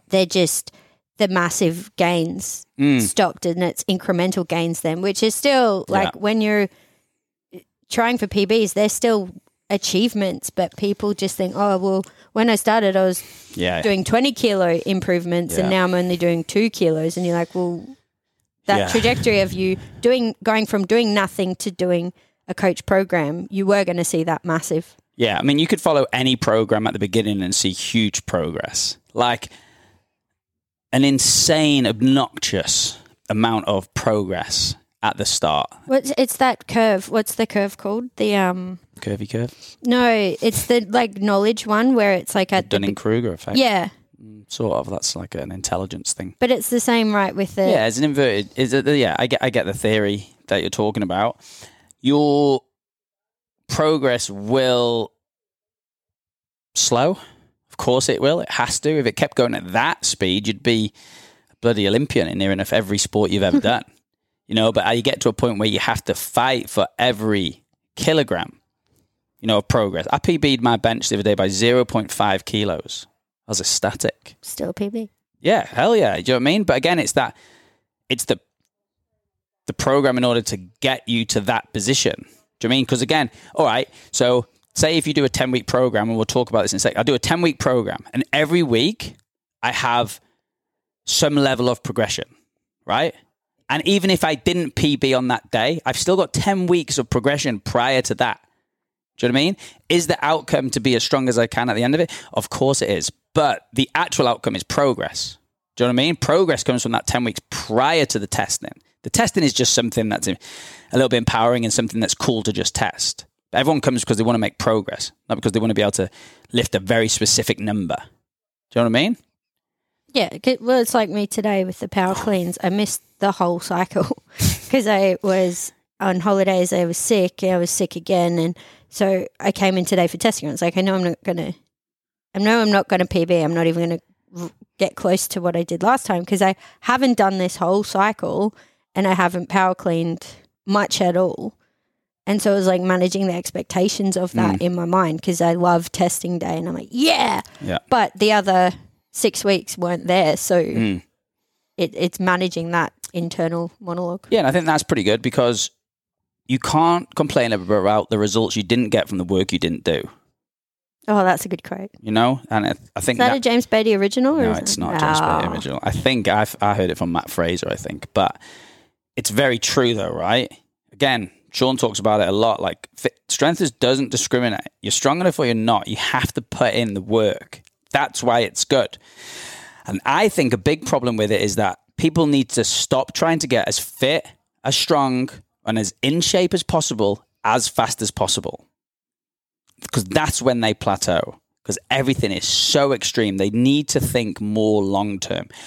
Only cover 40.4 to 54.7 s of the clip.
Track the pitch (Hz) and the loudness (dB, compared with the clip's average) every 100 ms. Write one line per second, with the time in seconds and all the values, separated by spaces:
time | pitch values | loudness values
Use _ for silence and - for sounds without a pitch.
40.4 | 226 196 - 240 196 226 226 196 208 196 | -2 -2 0 0 2 0 -2 -2 0 2
41.4 | 208 220 220 214 247 247 202 190 - 196 | 2 0 0 2 4 4 2 0 0 -2
42.4 | 185 190 - 101 101 101 107 113 120 85 | 0 0 0 -2 -2 -2 0 0 0 -6
43.4 | - - 247 196 170 - _ _ 110 107 | -4 0 2 2 -2 -8 _ _ -20 -20
44.4 | 101 - 110 60 67 98 - - 92 80 | -14 -4 -2 -2 -4 -6 -6 -6 -8 -10
45.4 | 64 95 - 90 95 92 - - 90 - | -8 -8 -4 -4 -6 -8 -8 -8 -8 -4
46.4 | 247 247 - 240 247 233 220 208 190 190 | -2 0 0 -2 0 0 2 0 -2 -2
47.4 | 196 - 190 165 113 113 151 143 131 101 | -4 0 2 2 2 0 0 2 2 2
48.4 | 98 - 131 135 123 147 110 - 123 - | -2 -2 0 0 2 2 2 0 0 0
49.4 | 127 120 90 101 110 107 101 104 - _ | 0 0 -2 -2 0 2 0 -2 -8 _
50.4 | - 101 95 - 107 107 95 90 110 - | -4 -2 -2 -2 -2 -2 -2 0 -2 -4
51.4 | - - - _ _ _ 127 147 147 143 | -16 -20 -20 _ _ _ 0 2 4 4
52.4 | 143 131 - _ _ _ _ _ _ _ | 4 2 -2 _ _ _ _ _ _ _
53.4 | _ _ - - 156 156 135 120 - 98 | _ _ -8 0 2 2 2 0 -4 -8
54.4 | 104 131 127 | -2 0 2